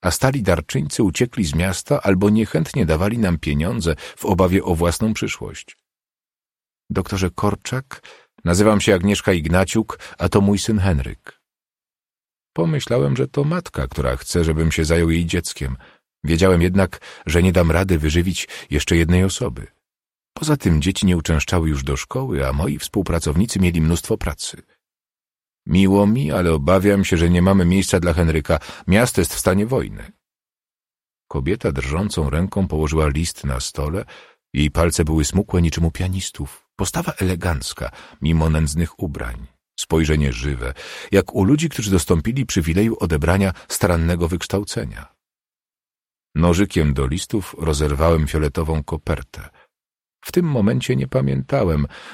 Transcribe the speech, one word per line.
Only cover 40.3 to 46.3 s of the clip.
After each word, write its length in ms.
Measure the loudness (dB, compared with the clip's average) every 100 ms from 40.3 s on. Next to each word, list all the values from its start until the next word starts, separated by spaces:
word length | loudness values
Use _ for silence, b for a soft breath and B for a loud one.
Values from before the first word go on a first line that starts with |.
żywe, 420 | -2 -4 -4 -8 B B B B
jak 220 | 0 2
u 100 | 0
ludzi, 240 | 2 2 0
którzy 220 | -4 0
dostąpili 560 | 0 2 0 0 -4 -2
przywileju 500 | -2 0 2 0 0
odebrania 520 | -2 0 2 2 2 B B
starannego 600 | -2 0 2 0 0 -2
wykształcenia. 840 | -2 -4 -4 -4 -8 -10 -12 -18 _ _ _ _ _ _ _ _ _ _ _ _